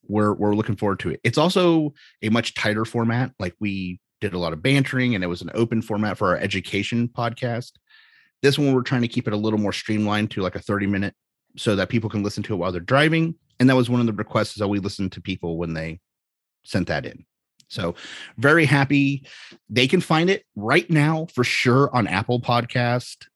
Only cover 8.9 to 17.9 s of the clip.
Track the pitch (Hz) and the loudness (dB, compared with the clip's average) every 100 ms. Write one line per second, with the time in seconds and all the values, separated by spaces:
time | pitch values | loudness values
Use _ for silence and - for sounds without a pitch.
8.9 | 127 117 - 117 104 110 107 101 - - | 0 0 -2 -2 -2 0 0 0 -4 -2
9.9 | 107 104 104 107 - 92 98 - 101 98 | 0 2 0 0 -2 -4 -4 -4 -2 0
10.9 | 101 98 _ _ _ _ - 117 98 92 | -2 -4 _ _ _ _ -6 0 0 2
11.9 | 120 107 107 101 - 101 101 90 90 85 | 0 -2 -2 -4 -4 -6 -4 -2 -4 0
12.9 | 135 156 165 165 160 _ _ 127 131 120 | 2 4 2 -2 -6 _ _ 4 4 2
13.9 | 123 117 101 107 117 104 - 101 101 95 | 2 0 -2 -2 -2 -2 -2 -2 0 -4
14.9 | - 95 - 92 92 85 82 85 80 82 | -4 -6 -6 -8 -6 -6 -6 -6 -6 -8
15.9 | 80 _ _ _ _ _ _ - - - | -10 _ _ _ _ _ _ -6 -4 -2
16.9 | 76 69 - _ _ _ _ _ - 87 | -4 -6 -16 _ _ _ _ _ -8 -6